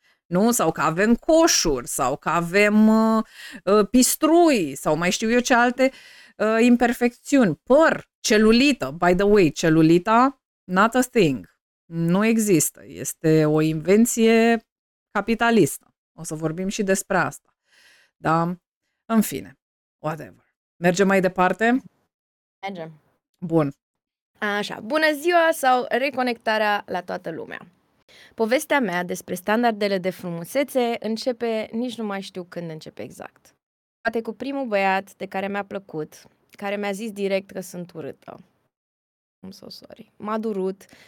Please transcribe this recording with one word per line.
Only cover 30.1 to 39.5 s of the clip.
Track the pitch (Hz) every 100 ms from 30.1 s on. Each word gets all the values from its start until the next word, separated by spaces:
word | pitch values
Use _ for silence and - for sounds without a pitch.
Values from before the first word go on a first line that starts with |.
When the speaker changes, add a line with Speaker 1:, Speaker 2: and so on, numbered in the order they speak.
Speaker 2:
frumusețe | 180 185 170 170 269 294 269 240 233
începe, | 214 220 262 240 233 220 214
nici | 226 254 220
nu |
mai | 214 196
știu | 196 - 175
când | 175 170
începe | 156 156 -
exact. | 113 - - _ _ _ _ _ _ _
Poate | 233 233
cu | 226
primul | 220 262 277 262
băiat | 202 196 190 196 -
de | 190
care | 190 196
mi-a | 202
plăcut, | 202 202 202 160 151 - - _ _
care | - 202 208
mi-a | 202
zis | 196 226
direct | 202 196 196 196
că | 190
sunt | 185 180 175
urâtă. | 165 139 - - - 185 _ _ _ _ _ _ _ _ _
I'm | -